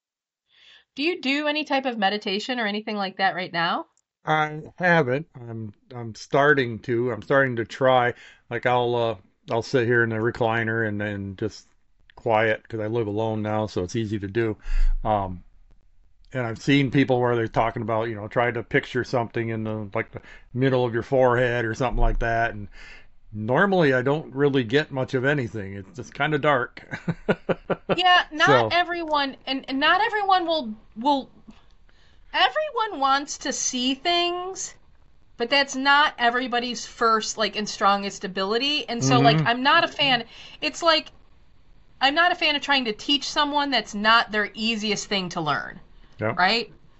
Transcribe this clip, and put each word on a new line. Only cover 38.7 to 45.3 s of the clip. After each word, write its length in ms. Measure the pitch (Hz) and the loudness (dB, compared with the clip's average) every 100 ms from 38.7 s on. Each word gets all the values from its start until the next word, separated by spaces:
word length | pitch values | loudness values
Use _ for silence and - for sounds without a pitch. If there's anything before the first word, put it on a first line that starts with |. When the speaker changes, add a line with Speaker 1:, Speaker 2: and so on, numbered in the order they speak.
| 302 - | -2 -4
Speaker 1:
And 140 | 240 | -2
so, 180 | 220 135 | 2 6
like, 200 | - 160 | 6 6
Speaker 2:
Mm-hmm. 60 | 151 | 2
Speaker 1:
I'm 160 | 240 | 2
not 220 | 269 330 | 4 4
a 40 | 339 | 2
fan. 360 | - 285 240 233 - - - | 0 0 0 -2 -16 -20 -8
It's 220 | 302 - | -8 0
like, 300 | 339 311 - - - - - - - - - - | 2 2 0 -14 -20 -20 -20 -20 -20 -20 -20 -2
I'm 140 | 262 | 0
not 180 | 302 349 | 4 2
a 20 | 349 | 2
fan 200 | 320 294 | 0 0
of 60 | |
trying 220 | - 277 233 | 0 0 0
to 60 | |
teach 360 | 208 - 285 - | -4 -2 -2 0
someone 400 | 214 294 294 285 | -2 0 0 0
that's 240 | 247 214 | -2 -4
not 380 | 208 214 233 233 | -2 4 4 4
their 180 | 214 208 | -2 -2
easiest 540 | 220 220 226 214 202 - | -4 -4 -2 -2 -4 -2
thing 220 | 202 180 | -4 -4